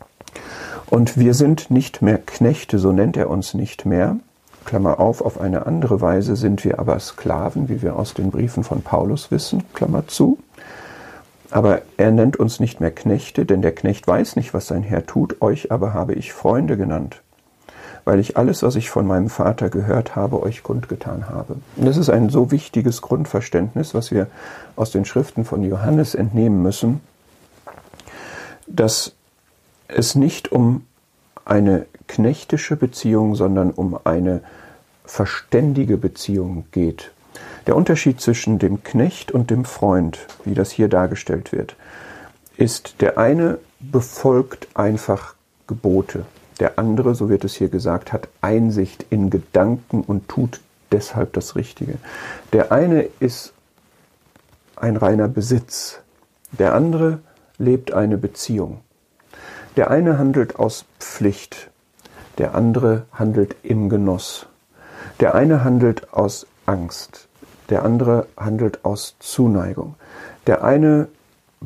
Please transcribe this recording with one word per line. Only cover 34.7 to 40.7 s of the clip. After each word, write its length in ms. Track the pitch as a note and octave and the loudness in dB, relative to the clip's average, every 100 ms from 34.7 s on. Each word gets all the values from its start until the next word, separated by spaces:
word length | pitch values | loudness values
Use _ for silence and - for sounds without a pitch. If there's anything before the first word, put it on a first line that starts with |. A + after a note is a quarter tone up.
| - _ _ - | -20 _ _ -10
verständige 920 | - G2 - - A#2+ D3 C#3 C3 G2+ | -4 -4 -4 0 2 2 2 0 0
Beziehung 680 | F#2 - - G2 F2+ F2 D#2+ | -2 -6 -4 -2 -2 -6 -6
geht. 400 | F#2 E2 D#2+ - - _ - - - - | -2 -2 -2 -12 -20 _ -20 -20 -8 0
Der 80 | C#3 | 2
Unterschied 440 | F3 D#3+ D3 B2 | 4 2 2 0
zwischen 380 | - A#2+ - G#2+ | 0 -2 0 0
dem 260 | F#2 G2+ | 0 -2
Knecht 480 | - - D#3 - - | -2 0 0 -2 -4
und 200 | B2+ A#2+ | -2 0
dem 120 | A#2 B2+ | 0 -2
Freund, 540 | - G2+ F#2 E2 D#2 - - | -2 2 2 0 -4 -16 -14
wie 120 | - G2 | -6 -2
das 160 | G2 | -2